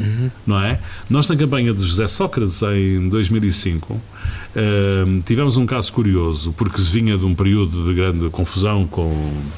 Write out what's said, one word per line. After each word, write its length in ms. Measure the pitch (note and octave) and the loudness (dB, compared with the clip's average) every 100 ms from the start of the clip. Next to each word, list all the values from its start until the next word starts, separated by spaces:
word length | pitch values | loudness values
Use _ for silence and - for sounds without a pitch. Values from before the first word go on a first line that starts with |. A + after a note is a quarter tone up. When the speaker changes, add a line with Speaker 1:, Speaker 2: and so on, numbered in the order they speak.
Speaker 1:
Uhum. 300 | G#2+ A2 B2 - - | -2 0 -2 -2 0
Speaker 2:
não 120 | G2+ | 0
é? 220 | G2+ B2+ - - - | 0 -2 -6 -8 0
Nós, 180 | C3+ D3 | 2 2
na 80 | D3+ | 2
campanha 380 | D3+ C3+ A#2+ | 2 2 0
de 80 | G2+ | 2
José 220 | F#2 F2 G#2+ | 0 2 2
Sócrates, 560 | - F#3+ - G#2 - | 2 0 0 0 0
em 460 | G#2 G2+ F#2+ F#2+ F#2 | 0 2 2 0 0
dois 180 | A2 G2 | 0 2
mil 160 | A2 | 2
e 80 | G#2 | 2
cinco, 480 | F#2 F#2 E2 E2+ A2 - - - - - - | 0 0 -2 -4 -8 -10 -10 -8 -8 -8 -2
ahm, 640 | G#2+ G2+ G2 G2 F#2+ F#2+ F2 | 0 2 2 2 2 0 0
tivemos 300 | A#2 C#3+ B2 | 0 2 2
um 100 | A#2+ | 2
caso 260 | B2+ - | 0 0
curioso, 600 | - G#2 F#2 E2 D#2 E2 | 0 2 2 2 -2 -4
porque 280 | D#2+ A#2+ - | -2 -2 0
se 80 | F2 | 0
vinha 280 | A2 A2 G2+ | 2 2 0
de 60 | |
um 100 | F#2+ | 0
período 500 | E2+ G2 G#2 F#2 F2 E2+ | 2 2 2 0 -2 0
de 40 | |
grande 340 | F2+ F#2 E2+ E2 | 0 0 0 -2
confusão 560 | D#2+ E2+ F#2+ G#2 G#2 E2 | -2 -4 -2 0 0 0
com 460 | F2+ E2 D#2 D2+ D2 C#2+ | -2 -2 -2 -2 -4 -8